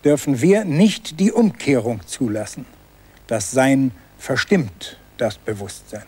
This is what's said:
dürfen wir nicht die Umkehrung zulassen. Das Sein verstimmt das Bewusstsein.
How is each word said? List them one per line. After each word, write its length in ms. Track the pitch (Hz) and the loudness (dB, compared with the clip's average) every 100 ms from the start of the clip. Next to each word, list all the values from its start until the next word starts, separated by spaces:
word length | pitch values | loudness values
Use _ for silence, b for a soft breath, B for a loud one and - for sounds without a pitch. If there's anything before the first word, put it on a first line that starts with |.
dürfen 380 | 147 147 - 131 | 2 2 0 2
wir 240 | 160 202 202 | 4 4 2
nicht 540 | 147 208 - - 156 | 4 4 2 -12 0
die 120 | 196 | 2
Umkehrung 680 | - 220 - - 131 110 107 - | 4 2 0 0 0 0 -6 -10
zulassen. 580 | - 120 107 104 - 127 - _ _ b b - | -6 -4 -4 -6 -12 -18 -20 _ _ b b -6
Das 240 | 113 - | -6 -2
Sein 400 | 131 135 135 135 - b _ | 2 4 4 2 -4 b _
verstimmt 800 | - 131 - 202 110 - - - - - | -4 -4 2 0 0 -10 -18 -18 -20 -6
das 200 | 113 - | -6 -4
Bewusstsein. 680 | - 101 98 - - 104 | -10 -8 -10 -14 -16 -16